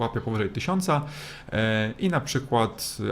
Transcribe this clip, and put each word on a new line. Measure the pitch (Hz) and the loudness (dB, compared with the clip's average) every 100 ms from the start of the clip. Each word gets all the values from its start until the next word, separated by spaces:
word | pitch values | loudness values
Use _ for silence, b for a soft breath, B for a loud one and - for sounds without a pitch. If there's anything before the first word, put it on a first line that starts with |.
łapie | 117 117 | -2 -2
powyżej | 117 110 101 | -2 0 0
tysiąca, | - - 185 185 147 147 B B B B | -2 0 0 2 2 0 B B B B
e, | 107 110 110 107 - | 0 2 2 0 0
i | 185 | 0
na | 160 | 0
przykład, | - 135 - 117 110 - - - 104 | 0 -2 2 4 2 0 -8 -4 0